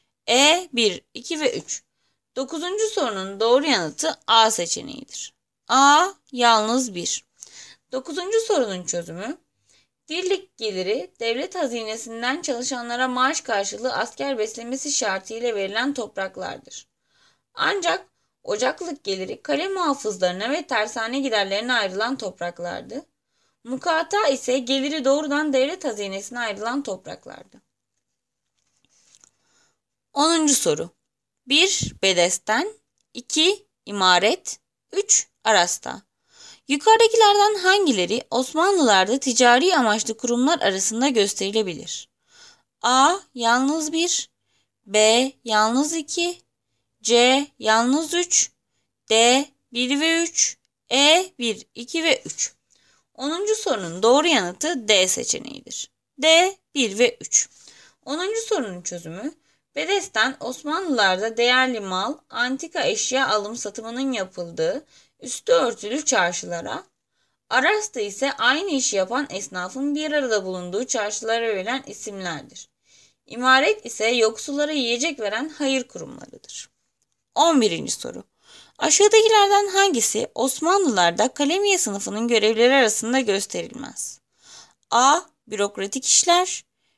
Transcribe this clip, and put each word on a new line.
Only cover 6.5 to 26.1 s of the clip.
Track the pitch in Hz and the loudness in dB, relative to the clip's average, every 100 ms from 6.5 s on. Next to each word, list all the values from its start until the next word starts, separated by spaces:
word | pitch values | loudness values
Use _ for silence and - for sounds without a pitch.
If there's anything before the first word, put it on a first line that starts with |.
| 220 214 247 254 | 4 4 0 -2
bir. | 180 175 - _ _ - - - - _ | -6 -6 -8 _ _ -20 -20 -20 -20 _
Dokuzuncu | 262 254 311 359 453 | -10 -8 -8 -2 0
sorunun | 453 370 233 185 | 2 0 0 -2
çözümü. | 170 175 170 165 214 339 _ _ _ _ _ _ - | -6 -8 -8 -10 -10 -12 _ _ _ _ _ _ -10
Dirlik | 320 370 381 - - | -6 -2 -4 -6 -10
geliri | 220 185 180 233 359 - | -8 -4 -2 -4 -6 -8
devlet | 233 233 359 | -4 -4 -6
hazinesinden | 370 277 233 220 220 233 226 240 294 | -4 -4 -4 -8 -10 -10 -8 -6 -4
çalışanlara | 330 240 254 254 240 240 254 | -4 -6 -4 -6 -6 -2 -2
maaş | 254 262 311 | 0 0 0
karşılığı | - 214 196 202 247 | -2 -2 -2 -4 -4
asker | 240 240 - 277 254 | -4 -6 -6 -6 -4
beslemesi | 220 220 233 262 294 | -4 -6 -8 -8 -4
şartıyla | - 226 190 190 226 240 | -4 -2 -4 -6 -6 -4
verilen | 214 190 214 262 | -2 -4 -2 -4
topraklardır. | 277 208 - 190 - 180 - - - - _ _ _ _ _ _ | -4 -8 -8 -8 -8 -12 -12 -16 -20 -20 _ _ _ _ _ _
Ancak | - - 392 349 - - _ _ _ | -4 -2 -2 -2 -2 -6 _ _ _
ocaklık | - 208 254 - 339 285 | -6 -2 -2 -2 -8 -10
geliri | - 190 185 - | -8 -6 -6 -10
kale | - 285 381 | -4 -4 -2
muhafızlarına | 381 339 269 214 190 180 180 220 | -2 -2 -2 -4 -2 -2 0 -4
ve | 302 294 | -4 -2
tersane | 233 220 233 226 262 | -2 -2 -4 -6 -4
giderlerine | 269 220 196 196 240 | -2 -2 -2 -2 -2
ayrılan | 247 202 185 226 269 | -2 -2 -2 -4 -4
topraklardı. | 202 - 175 175 175 - - 233 - _ _ _ _ _ | -8 -8 -10 -8 -10 -10 -10 -14 -14 _ _ _ _ _
Mukata | 233 254 359 320 330 403 554 | -10 -6 -2 -2 0 0 0
ise | 262 - 262 | 0 0 -2
geliri | 240 269 277 311 | 0 -2 -2 -2
doğrudan | 262 285 311 285 311 | 0 0 0 -2 0
devlet | 262 269 370 | 0 0 -2
hazinesine | 294 208 202 | -6 -6 -8